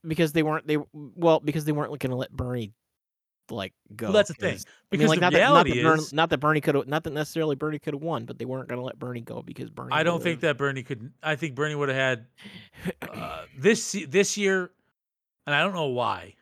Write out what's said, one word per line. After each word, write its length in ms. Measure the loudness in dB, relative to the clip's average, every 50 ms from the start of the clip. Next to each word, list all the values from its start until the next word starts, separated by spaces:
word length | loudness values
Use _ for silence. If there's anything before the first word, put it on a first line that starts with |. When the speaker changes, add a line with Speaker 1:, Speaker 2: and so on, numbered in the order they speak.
| -4
Speaker 1:
because 260 | -4 0 0 0 2 2
they 100 | 2 2
weren't, 240 | 2 0 -2 0
they, 100 | 0 0 0 0 _ _
well, 460 | -16 -16 -16 -8 2 6 6 6 6
because 260 | 4 -2 -4 -2 -2
they 60 | 0
weren't 260 | -2 -2 -2 -6 -6 -6
gonna 160 | -4 -4 -2
let 160 | -4 -6 -6
Bernie, 420 | -6 -6 -6 -4 -4 -6 -6 -8 -12 _ _ _ _ _ _ _ _ _ _ _ _ _ _ -12
like, 240 | -8 -8 -8 -8 _ _ _ _ -12
go 120 | -6 -2
Speaker 2:
Well, 60 | 4 4
that's 140 | 4 4
the 80 | 4 -2
thing, 180 | -4 -4 -4 -4
Speaker 1:
'cause, 120 | -4 -10
I 20 | -16
mean, 80 | -20 _ _ _
Speaker 2:
because 180 | 2 4 4 6
Speaker 1:
like, 80 | 6
Speaker 2:
the 40 | 6
Speaker 1:
not 120 | 4 6 6
that, 60 | 6
not 140 | 6 8 8 6 6
that 0 | 6 2
Speaker 2:
reality 100 | 2 4
Speaker 1:
Bern-, 160 | 4 4 4
Speaker 2:
is 140 | 2 -2 0
Speaker 1:
not 160 | 0 2 2
that 80 | 2
Bernie 240 | 0 2 2 2 4
coulda, 220 | 2 2 2 2 0
not 160 | 0 -2 -2 -2
that 80 | -2 -4
necessarily 420 | -4 -4 -4 -2 -2 0 0 0
Bernie 240 | -2 -2 -6 -6 -6
coulda 180 | _ -6 -6
won, 280 | -6 -4 -4 -4 -4 -6
but 120 | -8 -10
they 80 | -10 -6
weren't 220 | -6 -6 -8 -6 -6
gonna 140 | -6 -6 -6
let 160 | -8 -8 -8
Bernie 220 | -10 -8 -8 -10
go 200 | -10 -10 -12 -12
because 280 | -12 -12 -12 -12 -12 -12
Bernie 180 | -10 -12 -6 -2 0
Speaker 2:
I 100 | 2 2
don't 180 | 2 0 0
think 200 | -2 -2 -2 0
Speaker 1:
would've 0 |
Speaker 2:
that 160 | 0 0 0
Bernie 260 | 2 -2 -2 -2 -4 -8
could, 280 | -8 -10 -10 -10 -16 _ _ -4
I 120 | -4 -4
think 200 | -4 -4 -8 -4
Bernie 180 | -4 -4 -4 -2
would've 200 | -2 -2 -2 0
had, 320 | 0 2 0 0 -2 -6 _ _ _ -20 -20 -20 -20 -20 _ _ -8 -8 -8 -8 _
Speaker 1:
<clears throat> 0 |
Speaker 2:
uh, 440 | -12 -12 -10 -10 -10 -10 -10 -12 -14 -16 -14
this, 380 | 2 4 4 4 4 0 -6 -6 -6 -8 0
this 280 | 0 2 2 2 0
year, 340 | -2 0 0 0 0 -2 -6 _ _ _ _ _ _ _ _ _ _ _ _ _ _ _
and 80 | 0 2
I 80 | 2 2
don't 100 | 0 0
know 140 | -2 -2
why. 480 | -2 0 0 0 0 -2 -4 -8 -16 -20 _